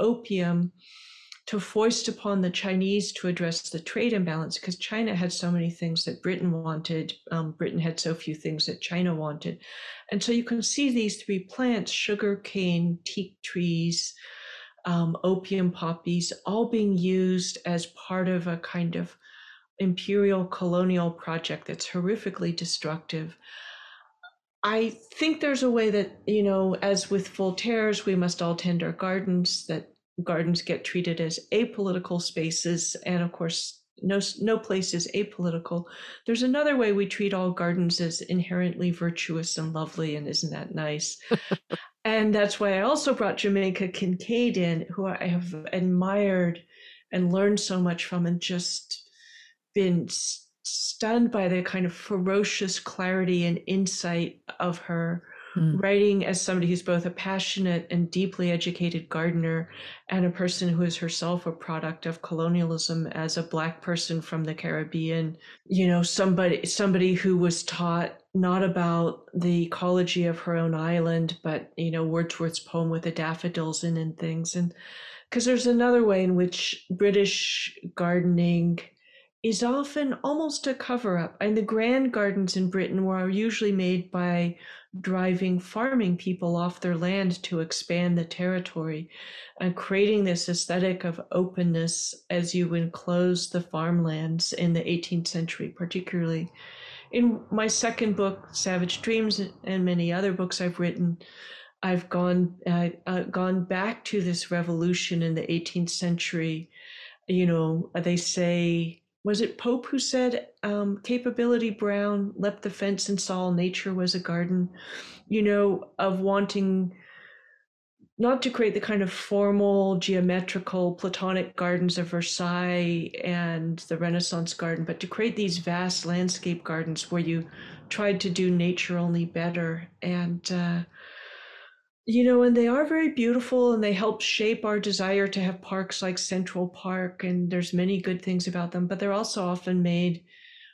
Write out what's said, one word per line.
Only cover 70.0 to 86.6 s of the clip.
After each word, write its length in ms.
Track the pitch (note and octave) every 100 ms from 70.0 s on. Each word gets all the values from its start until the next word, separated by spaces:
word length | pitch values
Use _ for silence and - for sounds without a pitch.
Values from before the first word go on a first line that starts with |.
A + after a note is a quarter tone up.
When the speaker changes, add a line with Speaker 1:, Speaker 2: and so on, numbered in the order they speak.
| F3+ F3+
Speaker 1:
of 160 | E3+ E3
her 160 | - E3+
own 180 | E3
island, 640 | D#3+ D#3+ E3+ E3 E3 E3 E3
but, 280 | D#3+ D3+ - -
you 160 | E3
know, 120 | D#3+
Wordsworth's 540 | D#3+ E3 E3+ - E3 D#3+
poem 320 | - E3+ E3
with 120 | E3
the 100 | E3
daffodils 720 | E3 D#3+ E3 F3 F3 D#3+ D#3+
in 120 | E3+ E3
and 220 | D#3+ D#3+
things. 380 | E3 D#3+ E3 F3+
And 180 | F3 - - - - - _
'cause 140 | B3
there's 240 | A#3+ B3 A#3+
another 340 | A#3+ B3 A#3+
way 200 | A3 F#3+
in 100 | F#3
which 500 | F3+ F3+ - - - -
British 880 | F3+ G3+ G3 G3 - - - - - F3
gardening 840 | - F3 F3 F3+ F3 E3+ E3+ E3+ E3+ - _ _ - _ _
is 180 | A3 A3
often 520 | A#3+ C4+ C#4+ D4+ C#4+ -
almost 420 | C4+ D4+ D#4 D4 C#4
a 80 |
cover-up. 600 | C4 - B3 A3+ F3 E3 -
And 160 | G#3 G#3+
the 60 |
grand 500 | G#3 A3 A3+ C4 C4
gardens 440 | A#3 G3+ G3 F#3+ F#3+
in 140 | F#3
Britain 340 | F#3+ F#3 F#3
were 240 | F#3+ F#3+ F#3
usually 440 | F#3+ A3+ G#3+ G#3+
made 380 | F#3+ F3+ F#3 F3+
by 480 | F3+ F3 F3 E3+ E3+ - - - F#3
driving 580 | F#3 F#3 F#3 F3+ F#3+ F3+
farming 580 | F3+ A3 B3+ C4 F#3+ F3
people 380 | - F3+ F3
off 260 | E3+